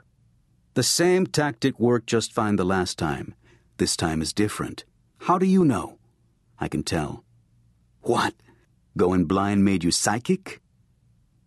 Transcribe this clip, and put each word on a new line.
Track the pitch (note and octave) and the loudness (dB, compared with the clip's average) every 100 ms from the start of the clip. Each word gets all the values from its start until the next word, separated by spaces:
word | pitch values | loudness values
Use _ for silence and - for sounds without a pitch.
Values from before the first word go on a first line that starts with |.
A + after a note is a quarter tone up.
| _ _ _ _ _ _ _ | _ _ _ _ _ _ _
"The | - | -2
same | B2 - F3 F#3 F#3+ | 0 2 2 2 0
tactic | D#3 D3 - C#3 B2 | -2 -2 -2 -2 0
worked | A#2 A#2+ - | 2 2 0
just | A2+ - | -2 -2
fine | - G#2+ | -2 0
the | G2+ | 2
last | F2+ F#2 F2+ - | 2 0 -2 -4
time. | D#2 C2+ - - _ _ _ - | -4 -6 -10 -18 _ _ _ -4
This | F2+ - | -4 -2
time | E2+ D#2+ | -2 -2
is | D#2 | -4
different." | - G#2 - - - - _ _ - | -2 -2 -4 -10 -10 -18 _ _ -8
"How | - F3+ | -2 2
do | |
you | F#3+ F#3+ | 4 4
know?" | D#3+ F#2+ D2+ - _ _ _ _ _ - | 4 2 -4 -14 _ _ _ _ _ -10
"I | D#2+ | -6
can | D2+ | -4
tell." | - E2+ C#2+ - - _ _ _ _ _ _ _ | -2 -4 -4 -8 -18 _ _ _ _ _ _ _
"What? | - - - - _ _ _ _ _ - | -2 0 -2 -6 _ _ _ _ _ 0
Going | F#2 F#2 | 2 2
blind | E2 F#2+ G2+ G2+ | 2 2 2 2
made | G2 F#2+ | 2 2
you | E2 | 0
psychic?" | - - A2 - F#3 - - _ _ _ _ _ _ _ _ | 0 0 -2 -2 -4 -6 -18 _ _ _ _ _ _ _ _